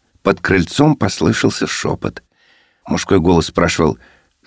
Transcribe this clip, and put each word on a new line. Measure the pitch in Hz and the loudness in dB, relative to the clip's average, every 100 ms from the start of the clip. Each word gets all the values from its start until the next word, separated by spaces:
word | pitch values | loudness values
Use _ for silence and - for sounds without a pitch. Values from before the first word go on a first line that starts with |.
| _ _ | _ _
Под | - 98 | -2 -2
крыльцом | - 95 85 - 147 | 0 0 0 2 2
послышался | 143 98 - - 113 117 - - | 2 -2 0 -2 0 -2 -2 -6
шёпот. | - - - - - - _ _ _ _ _ - | -6 -6 -6 -6 -10 -18 _ _ _ _ _ -8
Мужской | 85 - 98 | -6 0 2
голос | 82 87 - | 4 2 2
спрашивал: | - 85 - 80 - _ _ _ _ | 0 -2 2 0 0 _ _ _ _